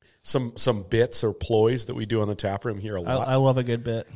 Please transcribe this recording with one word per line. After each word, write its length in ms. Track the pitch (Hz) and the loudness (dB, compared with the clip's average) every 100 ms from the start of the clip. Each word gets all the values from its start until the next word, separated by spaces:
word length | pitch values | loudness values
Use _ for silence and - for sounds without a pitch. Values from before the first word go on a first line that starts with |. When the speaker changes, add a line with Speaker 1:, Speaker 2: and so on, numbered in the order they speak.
| _ _ | _ _
Speaker 1:
Some, 300 | - 135 120 - | -2 -2 -2 -2
some 260 | 131 104 | 0 0
bits 420 | 92 113 127 - | 2 2 2 2
or 80 | 110 | -2
ploys 540 | - - 110 113 127 113 | -2 0 4 4 2 -4
that 80 | |
we 100 | 123 | -6
do 160 | 107 113 | -2 0
on 80 | 104 | 0
the 60 | |
tap 320 | 101 98 98 120 | -2 -4 -4 -4
room 120 | 101 | -6
here 180 | 107 98 | -6 -6
a 60 | |
Speaker 2:
I, 120 | 87 | -2
Speaker 1:
lot. 140 | 127 127 | -2 2
Speaker 2:
I 80 | 131 | 4
love 200 | 135 127 | 4 4
a 80 | |
good 180 | 120 117 | 0 -2
bit. 220 | 117 113 - | -2 -6 -6